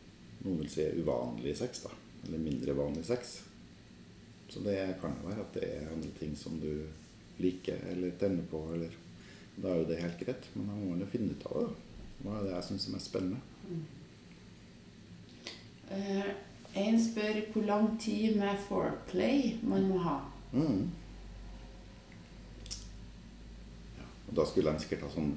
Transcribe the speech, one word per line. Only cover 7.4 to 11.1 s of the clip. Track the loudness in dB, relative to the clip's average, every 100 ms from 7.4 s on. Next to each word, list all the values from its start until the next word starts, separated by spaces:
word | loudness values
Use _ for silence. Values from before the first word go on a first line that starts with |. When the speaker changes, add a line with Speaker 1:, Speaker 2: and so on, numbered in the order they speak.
| 2 4 -2 -2 -2
Speaker 1:
eller | 0 0
tenner | 2 4 4
på, | 0 -2 -2
eller | -2 -2 -6 -14 -16 -16 -16 -14 -4
da | 2
er | 4
jo | 4
det | 2
helt | 0 -2
greit, | -2 -4 -6 -4
men | -4
da |
må | -2 0
man | 0
jo |
finne | 0